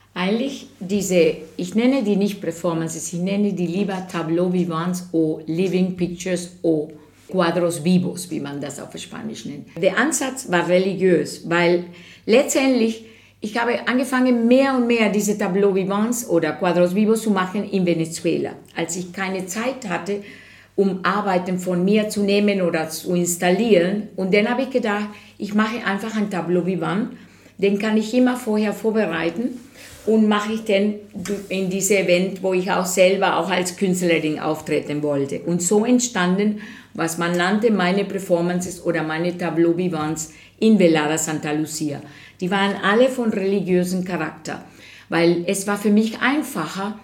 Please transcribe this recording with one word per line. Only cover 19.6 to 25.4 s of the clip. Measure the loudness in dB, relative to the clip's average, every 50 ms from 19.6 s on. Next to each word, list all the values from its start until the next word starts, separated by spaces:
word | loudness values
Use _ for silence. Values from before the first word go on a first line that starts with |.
| -4 -4 -6 -6 -6 -6
hatte, | -6 -4 -4 -4 -6 -6 -6 -10 -18 -20 -20 -20 -20 -20 -20 _ _
um | 0 0 2 0 0 -2
Arbeiten | -2 0 0 0 0 0 0 0 -2 -4 -4
von | -2 -2 0 0 2
mir | 4 4 2 2 0
zu | 0 0 0
nehmen | 2 2 4 4 2 2 2 0
oder | 0 0 0 -2 -4
zu | -6 -8 -4 -2 0
installieren. | 0 0 0 -2 0 2 2 2 4 4 6 6 6 4 4 0 -2 -4 -6 -6
Und | -6 -2 2 2
dann | 2 2 2
habe | 0 -2 -2
ich | -2
gedacht, | -2 -2 0 0 -2 -2 -4 -6 -10 -14 -20 -20 -14
ich | -12